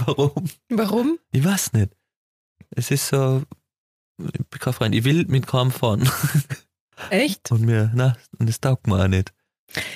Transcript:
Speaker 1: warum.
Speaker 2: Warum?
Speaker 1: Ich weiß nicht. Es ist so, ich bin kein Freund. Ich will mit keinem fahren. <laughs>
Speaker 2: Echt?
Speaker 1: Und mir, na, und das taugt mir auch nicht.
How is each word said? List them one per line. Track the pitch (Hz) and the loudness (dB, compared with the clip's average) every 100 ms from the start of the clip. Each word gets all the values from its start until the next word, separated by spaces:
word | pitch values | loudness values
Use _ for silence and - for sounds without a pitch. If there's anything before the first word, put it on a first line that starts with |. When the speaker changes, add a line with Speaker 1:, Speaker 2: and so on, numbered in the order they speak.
| 123 | -2
Speaker 1:
warum. | 143 143 - 180 - - | 0 0 -2 -6 -8 -4
Speaker 2:
Warum? | 220 208 220 254 339 _ | -2 0 0 0 -2 _
Speaker 1:
Ich | 131 | 0
weiß | 165 196 - | 2 0 0
nicht. | 117 98 - _ _ _ _ _ _ - - | 0 0 -2 _ _ _ _ _ _ -12 -6
Es | 120 | -2
ist | 143 - | -2 0
so, | 139 135 131 143 - _ _ _ _ _ - | 0 2 0 -4 -12 _ _ _ _ _ -12
ich | - | -8
bin | - - - | -8 -8 -8
kein | - | -6
Freund. | 123 110 104 | -2 0 0
Ich | 123 | 2
will | 160 - | 2 2
mit | 131 - | 0 0
keinem | 127 127 | 0 0
fahren. | - 120 101 131 - 147 151 - - | 0 0 2 0 0 0 0 -2 -6
<laughs> | _ _ _ - - | _ _ _ -18 -2
Speaker 2:
Echt? | 190 294 - - | 0 0 -2 -2
Speaker 1:
Und | 113 | 0
mir, | 113 113 110 120 | 2 2 2 2
na, | 131 120 _ - | 2 0 _ -4
und | 113 | -2
das | 113 | 0
taugt | 135 131 117 | 0 0 2
mir | 95 | 2
auch | 95 | 4
nicht. | 92 92 - _ _ _ - - | 2 0 -8 _ _ _ -10 -10